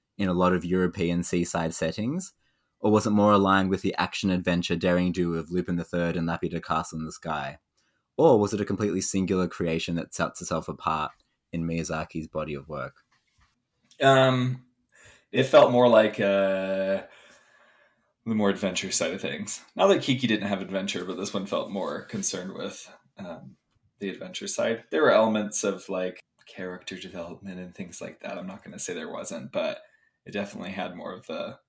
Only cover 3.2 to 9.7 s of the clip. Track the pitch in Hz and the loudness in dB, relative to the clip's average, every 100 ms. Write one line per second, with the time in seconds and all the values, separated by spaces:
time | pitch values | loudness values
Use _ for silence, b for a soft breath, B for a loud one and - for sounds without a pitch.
3.2 | 104 101 98 98 95 95 95 - 90 - | 6 6 6 4 4 0 -2 -2 -2 0
4.2 | 98 90 90 87 87 85 90 90 90 90 | 0 0 2 0 0 0 2 2 2 0
5.2 | 87 82 80 90 87 87 82 87 85 85 | -2 -2 -4 -4 -2 -4 -2 -2 -2 -2
6.2 | 82 85 82 82 - 80 82 80 78 - | -2 -2 -4 -6 -4 -4 -4 -8 -10 -10
7.2 | 82 76 69 76 _ _ _ _ _ - | -8 -6 -6 -10 _ _ _ _ _ 4
8.2 | 156 113 104 104 98 101 104 90 - 98 | 6 6 4 -2 -4 -2 -2 -2 -2 -2
9.2 | 92 92 87 - 87 | 0 0 0 -2 -2